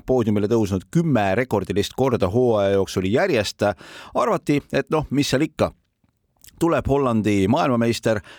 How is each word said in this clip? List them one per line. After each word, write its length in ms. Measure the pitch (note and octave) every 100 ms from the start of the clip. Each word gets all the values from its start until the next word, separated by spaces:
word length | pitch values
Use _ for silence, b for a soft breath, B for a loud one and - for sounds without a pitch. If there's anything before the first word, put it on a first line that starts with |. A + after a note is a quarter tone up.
| -
poodiumile 420 | B2+ A2+ G#2 G#2
tõusnud 400 | A#2 G2+ F#2+ -
kümme 440 | E3 E3+ B2+ G2+ G2
rekordilist 560 | B2+ G#2 - G2 G2 -
korda 320 | C3 A#2 F#2
hooaja 460 | A2 B2+ G#2+ G2 G2
jooksul 260 | F#2+ - F#2+
järjest, 560 | A#2+ G3 C3 G2+ - G#2 - B B B
arvati, 480 | - A#3+ F#3 - D3 -
et 180 | C#3 C3+
noh, 160 | D#3 C3
mis 180 | B2+ C#3+
seal 140 | -
ikka, 260 | D#3+ - F2 - _ _ _ _ _ _ - -
tuleb 300 | E3 D3 A2+
Hollandi 540 | C#3 C3 A2+ G#2 G2+ F#2+
maailmameister, 680 | C#3 E3 A#2+ A#2 A2+ A#2+ G#2+ -